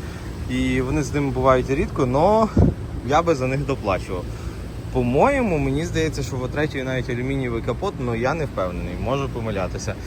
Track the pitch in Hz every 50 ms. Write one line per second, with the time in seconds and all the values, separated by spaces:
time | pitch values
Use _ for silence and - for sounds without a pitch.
0 | - - - - - - - - - 117 127 127 131 127 127 131 127 127 147 156
1 | 139 120 127 147 143 135 123 127 127 135 131 127 117 123 135 147 202 220 - -
2 | 139 123 127 143 165 196 214 220 226 208 - - - - - - - - - -
3 | - 120 139 160 170 170 160 131 127 127 131 143 143 135 135 - - 101 95 87
4 | - - 98 87 - - - - - - - - - - - - - - - 127
5 | 123 120 123 147 196 262 285 269 247 208 170 147 139 135 135 147 165 175 165 160
6 | 160 156 - 147 135 - 143 127 127 123 - 143 151 147 131 135 131 131 131 127
7 | 120 - 123 120 123 135 139 135 127 123 117 113 110 127 120 - - 202 - 123
8 | 127 123 117 113 120 131 151 165 147 120 - 104 95 90 87 87 87 87 87 92
9 | 101 110 135 139 139 127 117 123 113 113 104 95 92 90 - 101 - 110 98 -
10 | -